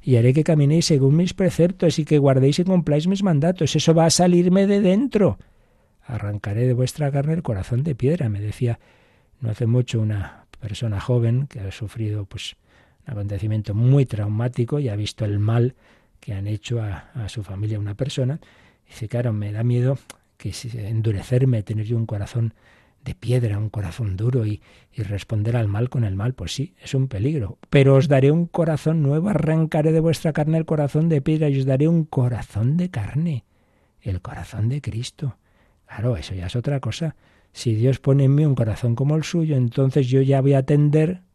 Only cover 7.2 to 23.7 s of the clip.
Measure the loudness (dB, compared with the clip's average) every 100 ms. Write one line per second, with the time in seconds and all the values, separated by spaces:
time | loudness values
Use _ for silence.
7.2 | -2 -2 -4 -6 -2 -2 -2 0 0 0
8.2 | -2 -2 -6 -2 -4 -4 _ _ _ _
9.2 | _ _ -8 -2 0 0 0 -2 -2 -4
10.2 | -8 -14 _ -16 -12 -8 -6 -4 0 0
11.2 | 2 0 -4 -8 -10 -10 -12 -6 -6 -6
12.2 | -8 -12 -14 -16 _ _ _ _ -12 -8
13.2 | -6 -4 -2 -2 -2 2 4 4 4 -2
14.2 | -4 -2 -2 -2 -2 -2 -2 -4 -6 -4
15.2 | -4 0 2 2 0 -2 _ _ _ _
16.2 | -10 -8 -6 -8 -6 -6 -6 -10 -12 -10
17.2 | -10 -10 -10 -8 -6 -4 -6 -6 -6 -2
18.2 | -4 -4 -12 _ _ _ _ -14 -6 -4
19.2 | -2 -2 -4 -2 0 2 0 -2 -8 -20
20.2 | _ _ -10 -10 -12 -10 -4 -2 -2 -2
21.2 | 0 2 2 0 -2 -6 -2 -4 -4 -6
22.2 | -6 -4 -4 _ _ _ _ _ -12 -10
23.2 | -2 0 0 -2 -4